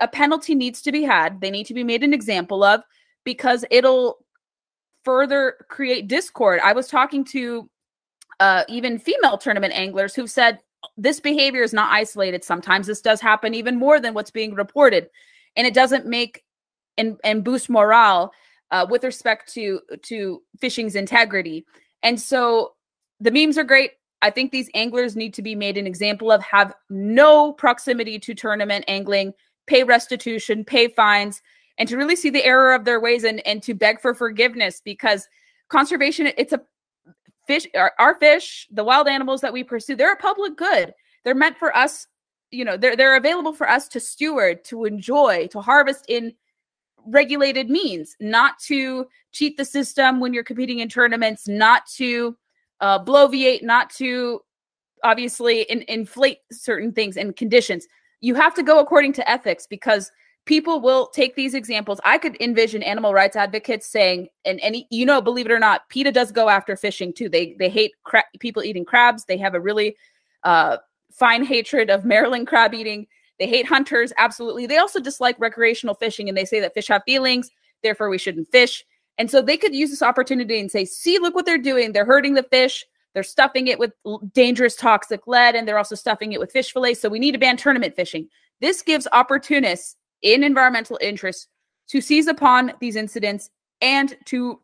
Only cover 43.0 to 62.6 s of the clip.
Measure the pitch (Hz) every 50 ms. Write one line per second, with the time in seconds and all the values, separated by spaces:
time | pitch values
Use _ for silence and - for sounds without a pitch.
43 | 262 269 269 262 233 302 339 359 294 320 302 - 302 - 233 269 277 - - 247
44 | - - - - 285 311 302 262 202 180 175 175 - - 240 226 226 214 208 208
45 | 190 - 262 285 285 240 190 170 165 180 - 208 202 226 269 294 285 277 277 -
46 | _ - 240 240 233 226 220 _ _ _ _ _ _ _ _ _ _ _ _ _
47 | - 220 220 285 294 240 285 285 277 277 254 262 262 220 277 349 392 262 185 165
48 | 156 - - - 214 214 220 226 254 277 - - - - 294 277 269 262 262 254
49 | 262 254 _ _ _ _ - - 294 294 294 285 277 277 - 285 262 - - -
50 | 269 262 262 254 254 247 247 240 233 - 240 233 254 247 247 240 233 226 - 240
51 | 240 240 226 233 226 220 220 - - 208 202 208 220 220 233 214 - - - -
52 | 262 247 240 240 240 233 240 _ _ _ _ _ _ _ _ - 202 196 196 190
53 | 185 240 269 285 285 277 254 262 262 254 254 - - 233 233 247 - - - -
54 | 269 254 247 247 247 240 233 - _ _ _ _ _ _ _ _ _ _ _ -
55 | - 214 226 233 247 240 - - 240 240 226 226 214 - 226 254 - - 220 226
56 | 220 - - 240 269 277 262 _ _ - 233 - - - 220 175 208 233 - 226
57 | 220 202 185 196 196 208 - - 240 214 220 247 - - 190 170 - _ _ _
58 | _ _ _ - 214 247 240 262 294 330 339 359 285 294 311 311 285 294 339 339
59 | 285 277 269 - - - 233 247 - 208 170 - - - 208 196 - - 214 202
60 | 190 - _ _ _ _ _ _ - - 311 311 302 330 330 302 226 254 262 262
61 | 254 - - 302 269 254 254 285 262 269 240 269 214 220 226 214 208 208 202 202
62 | - 196 247 320 - 311 226 - 240 240 233 220